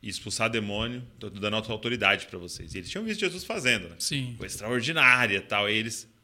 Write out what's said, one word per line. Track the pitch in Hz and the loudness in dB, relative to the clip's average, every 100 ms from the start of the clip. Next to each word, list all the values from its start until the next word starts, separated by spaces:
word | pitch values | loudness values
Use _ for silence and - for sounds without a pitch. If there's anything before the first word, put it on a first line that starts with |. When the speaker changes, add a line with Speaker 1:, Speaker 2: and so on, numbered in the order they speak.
Speaker 1:
e | 107 | -10
expulsar | 95 107 - 113 | -10 -6 0 0
demônio, | 113 104 101 117 123 123 - | 0 -2 -4 -4 -6 -12 -12
tô | 107 | -12
dando | 101 104 107 | -4 0 0
autoridade | 107 107 120 120 98 101 - | -2 -4 -2 2 4 4 0
pra | 95 | -10
vocês." | 87 - 80 | -10 -10 -8
E | 95 | -8
eles | 87 | -6
tinham | 190 | -6
visto | 220 214 | -4 -2
Jesus | 185 175 | -2 -2
fazendo, | - 220 127 113 85 | -6 -2 2 2 0
né? | 82 | -6
Speaker 2:
Sim. | - 143 127 117 | -2 -2 -4 -6
Speaker 1:
Coisa | 95 - | -8 -8
extraordinária, | 104 123 120 160 127 123 120 98 | -2 0 0 6 8 8 6 2
tal. | 95 104 104 | 2 0 2
E | |
eles, | 107 113 113 - _ | 2 0 -6 -12 _